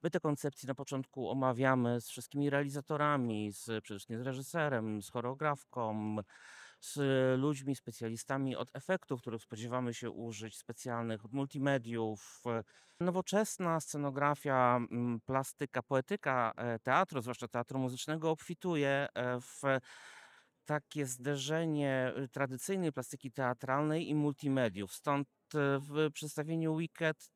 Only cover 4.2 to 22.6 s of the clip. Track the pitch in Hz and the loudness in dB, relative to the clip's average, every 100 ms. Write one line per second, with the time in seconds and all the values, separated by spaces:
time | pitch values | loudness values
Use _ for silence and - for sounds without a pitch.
4.2 | 127 131 135 170 147 123 110 107 101 123 | -4 -6 -4 -2 0 0 0 -4 -4 -4
5.2 | 120 139 151 143 - 123 110 107 107 107 | -4 -2 -2 -2 -6 -4 -2 -2 -2 -4
6.2 | 101 - - - - - - 143 139 131 | -6 -16 -20 -20 -20 -16 -10 0 4 4
7.2 | 131 131 143 139 139 131 - 113 113 113 | 4 4 2 0 -2 -4 -6 -6 -6 -6
8.2 | - 135 135 113 123 135 - 190 - 127 | -4 -2 -2 -2 -6 -8 -2 -2 -2 -6
9.2 | 120 113 - 107 117 127 123 117 120 90 | -4 -8 -8 -8 -2 -2 -2 -4 -6 -6
10.2 | 117 104 110 - - 117 131 117 117 110 | -8 -8 -10 -12 -12 -10 -4 -2 -2 -4
11.2 | 110 135 139 147 143 139 117 117 110 107 | -4 -4 -4 0 2 2 0 -2 -2 -4
12.2 | - - 123 113 - - - _ 175 180 | -12 -8 -2 -2 -2 -18 -20 _ 0 0
13.2 | 180 196 214 - 180 165 - 151 143 135 | 2 2 2 0 0 0 -2 -2 -2 2
14.2 | 143 143 147 131 123 123 120 120 120 117 | 2 2 4 6 8 6 2 0 0 -2
15.2 | - 131 135 - 143 127 - 135 - 202 | 0 0 0 -6 -4 -4 2 2 2 -2
16.2 | 147 127 113 - 120 113 - 143 190 143 | 2 2 2 0 -2 -2 4 4 4 -2
17.2 | 117 120 120 120 120 135 127 123 - 156 | -4 -6 -4 -4 -2 0 0 -2 -4 0
18.2 | 160 160 - 175 185 160 139 139 143 - | 0 0 -4 -6 0 2 4 2 0 -2
19.2 | 123 123 - - 139 131 - - - - | -2 -2 -6 -2 2 2 0 -20 -20 -20
20.2 | - - _ _ - 147 _ 151 135 127 | -20 -20 _ _ -4 -4 _ -4 -4 -4
21.2 | 127 143 135 160 165 151 139 131 127 - | -2 -2 0 0 2 2 2 2 0 -2
22.2 | 135 - 139 127 | -6 -2 -4 -4